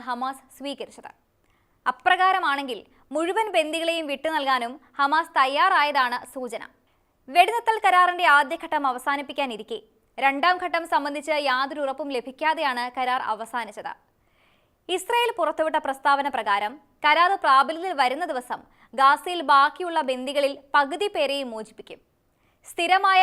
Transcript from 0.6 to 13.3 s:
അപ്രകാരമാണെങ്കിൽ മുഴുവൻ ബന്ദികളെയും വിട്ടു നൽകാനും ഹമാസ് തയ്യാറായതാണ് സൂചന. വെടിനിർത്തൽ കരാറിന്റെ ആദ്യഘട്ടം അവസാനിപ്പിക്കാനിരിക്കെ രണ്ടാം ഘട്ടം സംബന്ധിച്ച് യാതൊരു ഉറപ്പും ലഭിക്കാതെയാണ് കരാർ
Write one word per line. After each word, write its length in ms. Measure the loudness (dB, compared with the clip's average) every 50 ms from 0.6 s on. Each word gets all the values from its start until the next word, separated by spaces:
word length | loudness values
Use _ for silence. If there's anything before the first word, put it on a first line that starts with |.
| -12 -12 -10 -10 -14 -16 -16 -20 -20 -20 -20 _ _ _ _ _ _ _ _ _ _ _ _ _ -4 -4
അപ്രകാരമാണെങ്കിൽ 880 | -4 0 2 2 4 4 4 2 2 2 0 0 -2 -2 -4 -6 -10 -12 -12 _ _ _ _ -6 -4
മുഴുവൻ 320 | -2 -2 0 0 -2 -2 0 0
ബന്ദികളെയും 520 | 0 0 0 -2 -4 -2 -2 -2 -4 -4 -6
വിട്ടു 180 | -6 -4 -4 -4 -4
നൽകാനും 380 | -2 0 0 0 0 -2 -6 -8 -12 _ _ -4 -2
ഹമാസ് 360 | 0 2 2 0 -2 0 0 2
തയ്യാറായതാണ് 800 | 2 2 2 2 2 4 4 4 2 2 2 0 0 0 -2 -6 -10 -12 -12
സൂചന. 280 | -10 -10 -10 -10 -12 -14 -16 _ _ _ _ _ _ _ _ _ _ _ 0 4
വെടിനിർത്തൽ 420 | 4 4 4 4 -2 0 0 -2 2 2
കരാറിന്റെ 420 | 4 6 6 4 4 2 2 4 6 6
ആദ്യഘട്ടം 500 | 6 4 2 -4 -10 -8 -4 -4 -2 -2 -2
അവസാനിപ്പിക്കാനിരിക്കെ 880 | -4 -2 -4 -4 -4 -4 -6 -8 -6 -6 -6 -6 -6 -10 -10 -10 -12 -12 -12 _ _ _ _ _ -8 0 0
രണ്ടാം 320 | 0 0 2 2 2 2 0
ഘട്ടം 220 | -2 -4 -4 -4 -4 0
സംബന്ധിച്ച് 420 | -2 -2 -2 -2 -8 -8 -4 -2 -2 -2 0 0
യാതൊരു 320 | 0 0 -2 -4 -4 -6 -4
ഉറപ്പും 240 | -6 -4 -6 -8 -6 -6
ലഭിക്കാതെയാണ് 680 | -6 -8 -8 -10 -4 -2 -2 0 0 -2 -2 -2 -4 -6 -8 -6
കരാർ 240 | -4 -4 -2 -2 -2 -4 -4